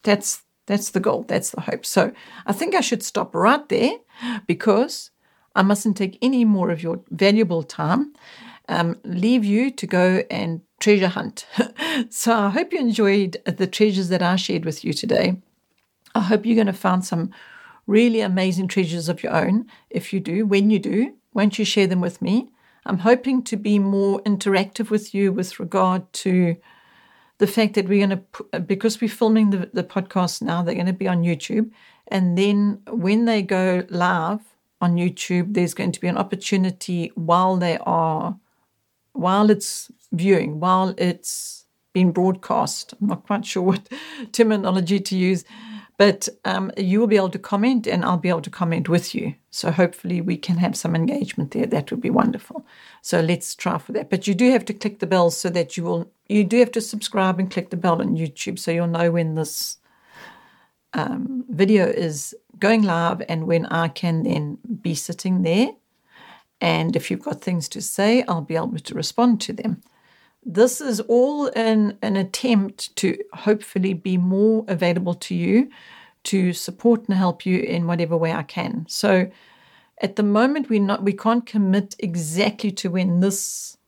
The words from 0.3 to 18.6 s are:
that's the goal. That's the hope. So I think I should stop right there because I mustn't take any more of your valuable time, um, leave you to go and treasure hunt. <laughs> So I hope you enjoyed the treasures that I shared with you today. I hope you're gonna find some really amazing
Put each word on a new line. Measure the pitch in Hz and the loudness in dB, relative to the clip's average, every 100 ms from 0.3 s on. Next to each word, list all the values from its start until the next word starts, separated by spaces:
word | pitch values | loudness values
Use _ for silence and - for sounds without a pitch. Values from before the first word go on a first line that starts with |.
| - _ _ - | -8 _ _ -4
that's | 208 - | -4 -2
the | 190 | -2
goal. | 190 - | 0 -2
That's | - 185 - | -2 -4 -4
the | - | -8
hope. | - - - | -8 -8 -2
So | - 208 - - - - | 0 0 -4 -20 -14 -6
I | |
think | 202 339 381 | -4 0 0
I | |
should | - 233 | 0 -4
stop | - 202 185 170 | -4 -6 -4 0
right | 208 294 - | 2 2 0
there | - 240 466 _ - 240 220 - | 0 0 -2 _ -14 -10 -8 -4
because | 170 226 202 294 - - _ _ _ _ - | -2 2 2 2 -4 -14 _ _ _ _ 0
I | |
mustn't | 190 202 214 196 | 2 2 0 -2
take | 190 190 | -4 -2
any | 247 262 226 | 0 4 4
more | 202 175 | 4 0
of | 165 | -2
your | 165 180 _ | -4 -6 _
valuable | 165 196 208 202 170 | 2 4 6 4 0
time, | 147 - 156 214 294 _ - - 226 - - | -4 -4 0 0 -2 _ -20 -20 -20 -20 -4
um, | 170 170 170 | -2 -2 -4
leave | - 180 214 254 | -6 -2 2 2
you | 208 208 269 | 4 2 0
to | 262 185 | -4 -2
go | 180 185 185 - | 2 4 2 -2
and | - 180 165 _ _ | -6 -6 -6 _ _
treasure | - 208 185 | 4 4 4
hunt. | 180 - - - - | -2 -8 -12 -10 -2
<laughs> | - - 320 302 233 | -2 -2 -4 -2 -4
So | - 233 | -2 0
I | 233 202 | 2 2
hope | 220 349 | 0 -2
you | 339 | 0
enjoyed | 247 220 202 202 185 - - | 0 2 4 4 0 -4 -6
the | 180 190 | -2 -4
treasures | - 214 190 185 | 2 2 2 0
that | 180 | 0
I | 175 185 | 2 0
shared | - 175 170 | 0 -2 -4
with | 147 | -6
you | 156 | -6
today. | 147 - - - 185 _ _ _ _ _ _ _ 233 | -6 0 2 2 -2 _ _ _ _ _ _ _ -2
I | |
hope | 185 214 | 2 0
you're | 226 226 | 4 2
gonna | 202 | 2
find | 190 190 185 185 | 0 0 0 0
some | 170 160 - - - - - - | -4 -4 -10 -20 -20 -20 -16 2
really | 202 240 226 | 4 4 2
amazing | 208 185 190 180 | 0 0 0 0